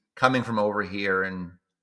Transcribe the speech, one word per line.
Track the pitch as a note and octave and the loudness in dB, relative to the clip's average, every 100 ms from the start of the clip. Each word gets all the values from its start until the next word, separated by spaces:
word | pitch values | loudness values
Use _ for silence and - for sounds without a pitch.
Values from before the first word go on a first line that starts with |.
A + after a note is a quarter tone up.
| _ - | _ 0
coming | C3 C3 | 2 2
from | A#2+ A2 | 0 0
over | G#2 G#2 | 2 0
here | F#2 G2+ G2+ F#2+ | -4 -2 0 0
in | F#2+ F#2 F2 F2+ _ _ | -2 -4 -10 -14 _ _